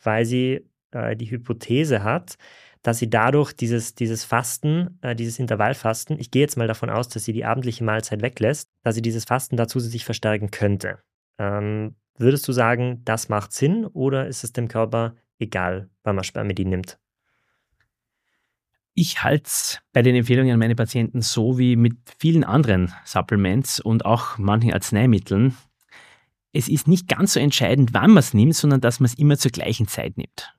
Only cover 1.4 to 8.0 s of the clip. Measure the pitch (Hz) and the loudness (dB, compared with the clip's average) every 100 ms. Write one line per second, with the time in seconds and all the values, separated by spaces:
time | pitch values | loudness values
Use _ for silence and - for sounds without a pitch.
1.4 | 120 - - 123 156 113 101 156 - - | -8 -10 -2 0 2 0 0 -4 -6 -20
2.4 | - - - _ - 117 113 113 117 147 | -20 -20 -20 _ -4 -2 0 2 2 2
3.4 | 139 - 113 117 110 - 113 113 - 117 | 0 -2 -2 -2 -4 -6 -4 -4 -2 -2
4.4 | 120 - 151 160 180 - 120 117 117 - | -2 -4 -2 -2 -2 -6 -8 -6 -6 -4
5.4 | 120 107 107 135 113 113 - 151 120 127 | -2 0 0 0 -4 -4 -6 -8 -2 0
6.4 | 143 - 113 113 113 107 120 110 110 110 | 0 0 -4 -4 -4 -4 -4 -8 -6 -6
7.4 | 113 123 123 113 113 110 | -2 -4 -4 -4 -2 -2